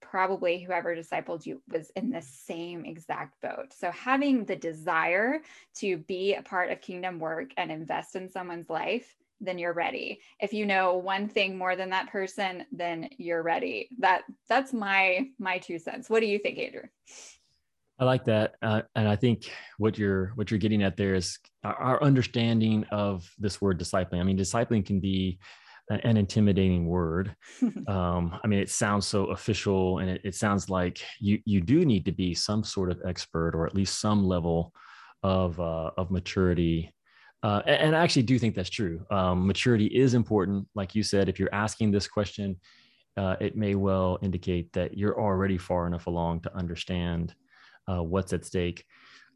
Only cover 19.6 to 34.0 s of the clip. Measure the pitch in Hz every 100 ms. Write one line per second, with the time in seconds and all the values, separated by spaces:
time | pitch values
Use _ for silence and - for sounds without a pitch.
19.6 | - - 107 107 101 95 95 120 104 110
20.6 | 107 107 98 90 98 95 90 - _ _
21.6 | 104 - 127 127 143 131 - 120 113 113
22.6 | 110 107 107 104 101 92 85 - 101 -
23.6 | 98 85 87 98 90 87 95 95 95 117
24.6 | 120 113 95 98 98 95 92 90 - -
25.6 | - - - 104 120 110 98 113 104 95
26.6 | 95 90 85 90 82 85 98 - - -
27.6 | 233 - - 95 87 90 85 92 110 101
28.6 | - - 107 104 - 104 95 98 - 101
29.6 | 104 95 92 87 92 90 101 - 107 101
30.6 | - 92 90 - - - 101 104 110 98
31.6 | 85 151 160 98 90 85 92 85 - 107
32.6 | 104 98 90 87 92 85 - 82 82 80
33.6 | 82 95 95 -